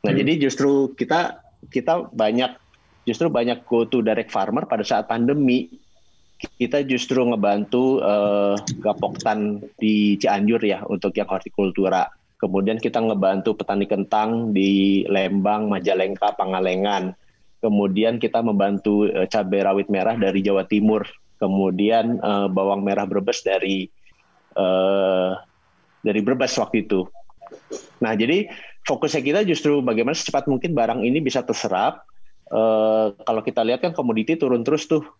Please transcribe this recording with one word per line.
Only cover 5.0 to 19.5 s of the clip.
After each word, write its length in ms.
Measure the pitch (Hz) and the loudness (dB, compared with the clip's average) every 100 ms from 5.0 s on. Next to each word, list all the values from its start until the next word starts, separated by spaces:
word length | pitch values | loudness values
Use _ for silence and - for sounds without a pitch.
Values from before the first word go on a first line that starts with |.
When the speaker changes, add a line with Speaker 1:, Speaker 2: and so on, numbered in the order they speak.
| - | -2
Speaker 1:
pandemi. 720 | 113 120 147 131 123 - - _ _ _ _ _ _ | -2 0 2 2 2 -2 -14 _ _ _ _ _ _
Kita 480 | - _ 120 143 135 | -16 _ -2 -2 0
justru 400 | 127 - 127 120 | -2 0 0 2
ngebantu, 720 | 113 101 104 104 123 131 131 | 2 0 0 0 0 2 2
eh, 580 | - 104 104 101 101 101 - - | 2 2 2 2 2 0 -4 -4
Gapoktan 800 | 107 104 98 - 113 107 107 104 104 - | -2 -2 -4 -4 -4 -2 -2 -6 -10 -2
di 400 | 110 107 104 101 | 0 2 2 2
Cianjur 400 | - 101 104 117 | 0 2 2 2
ya 240 | 107 92 - | 0 -2 -4
untuk 240 | 95 98 98 | -4 -2 -4
yang 80 | 98 | -4
hortikultura. 880 | 95 - - 98 87 95 92 - - _ _ | -6 -6 -2 -2 0 0 2 -2 -6 _ _
Kemudian 400 | 101 95 98 113 | -2 0 0 -2
kita 240 | 117 117 | -2 -2
ngebantu 560 | 113 104 98 95 104 104 | 0 2 0 0 -2 -4
petani 320 | 101 98 101 | -2 -2 0
kentang 640 | 98 98 107 107 117 113 | -2 0 -2 0 -2 0
di 480 | 101 98 98 98 98 - | 2 4 4 4 2 2
Lembang, 560 | 98 95 98 101 104 107 | 0 0 0 0 0 -2
Majalengka, 720 | 98 92 92 95 - 104 - | -2 -2 0 -2 0 -2 0
Pangalengan. 800 | 95 92 95 92 101 98 92 92 _ _ _ _ | -2 0 0 0 0 0 -4 -8 _ _ _ _
Kemudian 640 | 113 104 101 95 113 117 | 0 2 2 2 0 0
kita 240 | 113 117 113 | -2 0 0
membantu, 640 | 104 98 101 107 104 104 | 2 0 0 2 2 2
eh, 160 | - 92 | 0 0
cabai 400 | 110 95 | -2 0